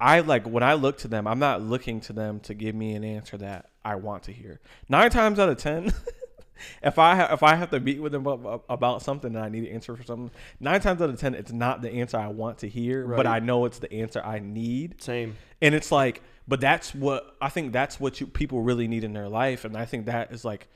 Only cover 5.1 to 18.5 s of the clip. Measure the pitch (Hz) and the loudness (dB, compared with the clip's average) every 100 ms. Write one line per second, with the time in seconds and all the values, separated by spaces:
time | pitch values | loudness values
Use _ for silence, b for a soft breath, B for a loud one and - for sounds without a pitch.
5.1 | - 214 208 190 127 151 156 196 - 494 | 6 4 4 4 4 -2 -2 -2 -2 -4
6.1 | - - - - - - - 147 160 160 | -12 -18 -18 -20 -20 -18 -2 0 6 8
7.1 | 185 170 147 151 160 175 139 127 143 151 | 8 4 6 6 6 2 0 0 -2 -2
8.1 | 143 135 127 113 113 - 120 123 117 143 | -4 -2 -4 -4 -8 -6 0 2 2 -2
9.1 | 143 127 113 107 113 117 113 - 120 120 | -4 -4 -6 -6 -6 -6 -8 -10 -14 -10
10.1 | 120 120 B B B 139 196 202 175 165 | -10 -10 B B B 0 2 2 2 0
11.1 | 117 139 123 101 117 120 127 117 120 120 | 0 -4 -4 -8 -2 -2 -2 -6 -4 -2
12.1 | 117 104 104 113 113 104 120 120 131 127 | -2 -4 -6 -8 -8 -10 -6 -4 -4 -2
13.1 | 120 127 113 117 123 120 - - 107 110 | 2 2 2 2 2 2 -2 -10 -6 -6
14.1 | 117 107 107 101 107 117 127 170 - - | -6 -6 -8 -8 -6 -4 -4 -6 -10 -6
15.1 | 120 113 107 b - 151 151 - 147 131 | -4 -6 -10 b 2 4 4 2 2 2
16.1 | - b b - 131 135 165 - 143 139 | -2 b b -2 2 4 2 0 -4 -2
17.1 | 139 - - 139 180 143 120 139 - 139 | -2 -6 -6 -4 -4 -2 -2 -2 -2 -6
18.1 | - 135 - 143 | -4 -6 -2 -2